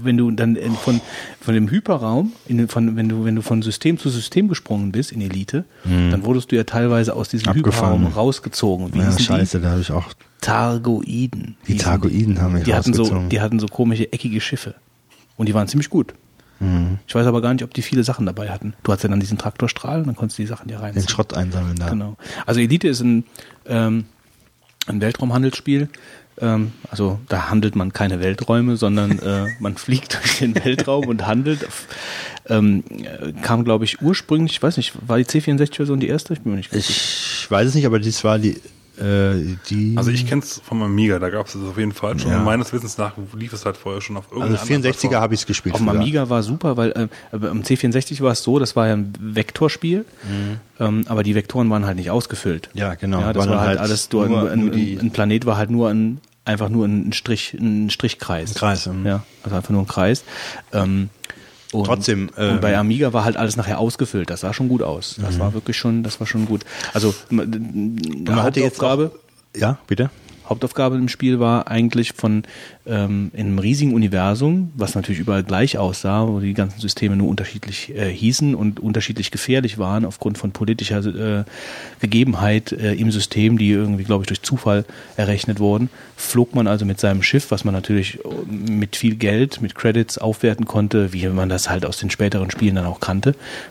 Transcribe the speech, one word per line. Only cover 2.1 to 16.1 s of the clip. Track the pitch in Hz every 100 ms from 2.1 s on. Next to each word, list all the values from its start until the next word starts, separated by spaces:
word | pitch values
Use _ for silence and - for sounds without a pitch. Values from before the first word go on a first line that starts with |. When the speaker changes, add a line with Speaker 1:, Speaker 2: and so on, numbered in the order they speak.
| 123 214 - -
Speaker 1:
in, | 117 113
von, | 120 113 113
wenn | 113
du, | 110 113
wenn | 110
du |
von | 104 113
System | 110 - 156 165
zu | 143
System | 120 - 185 208
gesprungen | 170 - 104 101
bist | 92 147
in | 117
Elite, | 98 95 98 139 185 -
Speaker 2:
Hm. | 92 90 87
Speaker 1:
dann | 87 104
wurdest | 127 -
du | 117
ja |
teilweise | 107 120 120 117 113 -
aus | 107
diesem | 113 107
Speaker 2:
Abgefangen. | 120 123 113 95 90
Speaker 1:
Hyperraum | 87
rausgezogen. | 78 123 131 - - 107 92 90
Und | -
wie |
Speaker 2:
Ja, | 95
Speaker 1:
hießen | 92
Speaker 2:
scheiße, | - 92 92 92
Speaker 1:
die? |
Speaker 2:
da | 87
hab | 90
ich | 82
auch | 80 85 - _ _
Speaker 1:
Targoiden | - 110 117 120 117 110 - 117 127 113 - - -
Speaker 2:
Die |
Speaker 1:
hießen | 104 87
Speaker 2:
Targoiden | 98 90 95 110 87
haben | 90
mich | 87
Speaker 1:
die | 80
hatten | - 127
so, | 120
Speaker 2:
rausgezogen. | 110 95 90
Speaker 1:
die | 104
hatten | 104 110
so | 104
komische, | - 117 110 110
eckige | 120 123 110
Schiffe. | - 131 113 - _ _ _ _ _ -
Und | 107
die |
waren | 104 98
ziemlich | 143 147
gut. | 180 -